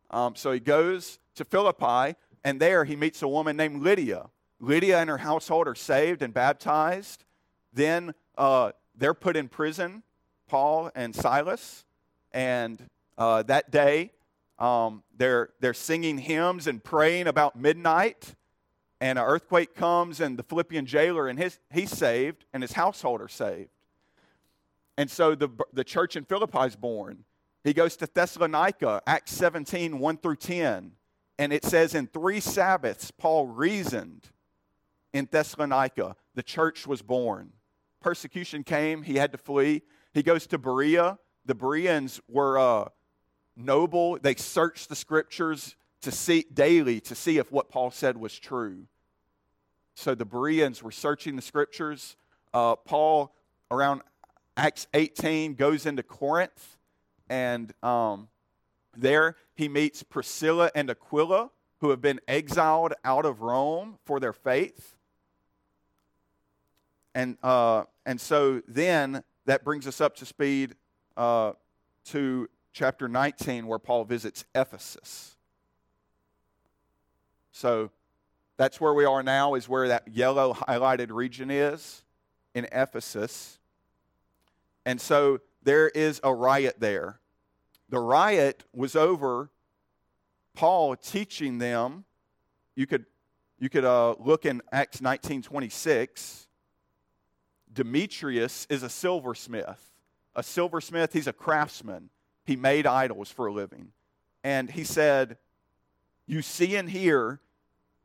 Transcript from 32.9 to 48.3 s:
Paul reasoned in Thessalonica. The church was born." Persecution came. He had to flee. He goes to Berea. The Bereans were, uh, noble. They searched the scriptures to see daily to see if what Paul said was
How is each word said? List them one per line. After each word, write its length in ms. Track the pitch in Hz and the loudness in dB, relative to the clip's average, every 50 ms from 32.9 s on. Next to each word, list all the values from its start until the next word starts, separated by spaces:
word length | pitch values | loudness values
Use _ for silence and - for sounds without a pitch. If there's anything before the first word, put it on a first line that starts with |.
| - - - - | -6 -6 -12 -18
Paul 340 | - _ - 160 160 160 143 | -10 _ 0 2 2 2 2
reasoned 840 | 127 117 117 147 180 214 202 175 131 123 107 95 85 80 85 - - _ _ _ _ _ _ _ _ _ _ _ _ _ _ _ _ - | 0 -2 -2 0 0 0 -2 -4 -4 -6 -6 -8 -10 -16 -20 -20 -20 _ _ _ _ _ _ _ _ _ _ _ _ _ _ _ _ -6
in 140 | 139 135 - | -6 -4 0
Thessalonica. 840 | - 160 151 - - - 151 143 135 135 135 131 - - 95 92 98 _ _ _ - | 2 0 0 0 -2 -6 -2 0 2 2 2 2 0 -4 -6 -6 -8 _ _ _ -12
The 100 | 120 120 | -12 -10
church 440 | - - 170 160 160 160 - - 139 | -6 -2 0 0 0 0 -4 -8 -8
was 160 | 143 117 107 | -8 -6 -4
born." 480 | 104 127 127 123 117 101 98 95 87 _ _ _ _ _ _ _ _ _ _ | -4 -2 -2 -2 -2 -4 -6 -10 -18 _ _ _ _ _ _ _ _ _ _
Persecution 640 | - 175 175 - - 143 - 185 175 - - 151 139 | -4 -4 -4 -4 -6 -12 -10 -10 -10 -10 -10 -10 -6
came. 400 | - 170 147 151 156 160 156 151 | -2 -2 0 0 0 -2 -4 -6
He 120 | 160 135 | -2 0
had 160 | 139 143 143 - | 0 0 0 -2
to 40 | 131 | -6
flee. 460 | - - 143 139 139 147 151 151 - _ _ _ _ _ - | -10 -4 0 2 2 2 2 -2 -4 _ _ _ _ _ -2
He 100 | 151 143 | 0 2
goes 240 | 160 170 160 - - | 4 2 2 0 -4
to 100 | - 151 | -6 -4
Berea. 600 | 123 131 127 131 143 151 160 170 170 180 196 202 _ _ _ _ _ | -2 -2 0 0 2 4 4 4 4 2 0 -4 _ _ _ _ _
The 100 | 123 131 | -4 -4
Bereans 680 | 107 127 131 147 160 175 185 170 151 135 131 - - - - | -2 -2 -2 -2 0 0 0 0 0 -2 -6 -10 -14 -12 -4
were, 300 | 117 139 139 135 131 135 | 0 2 2 4 4 4
uh, 300 | 131 123 117 107 101 - - _ _ _ _ _ _ _ _ _ _ _ _ | 4 4 4 2 0 -4 -10 _ _ _ _ _ _ _ _ _ _ _ _
noble. 640 | 117 120 135 139 147 165 170 160 175 170 175 175 - | -10 -2 2 2 4 4 2 2 0 0 0 0 0
They 180 | 131 139 127 | 0 0 0
searched 540 | - - - - - 165 170 - - - - | 0 -4 -4 0 0 0 0 0 -6 -14 -14
the 60 | 151 | -12
scriptures 800 | - - - 151 151 - - - - 170 160 156 139 - - - _ _ _ _ _ | -12 -6 0 0 0 0 0 -4 -4 -4 -4 -4 -6 -8 -14 -18 _ _ _ _ _
to 100 | - 135 | -10 -10
see 340 | - - - - 170 165 - - - | -8 -4 0 2 2 2 2 0 2
daily 480 | - 143 156 170 170 147 127 120 110 | 4 6 6 6 6 6 4 0 -2
to 140 | - - 120 | -4 -10 -12
see 220 | - - 170 160 151 | -6 -2 0 2 2
if 120 | 123 - | 0 0
what 180 | 139 139 123 - | 0 -2 -2 -2
Paul 220 | - 131 127 123 | -2 -2 -2 -2
said 240 | - - 147 131 123 | -2 -2 -2 -2 -2
was 220 | 117 110 107 | -2 -6 -12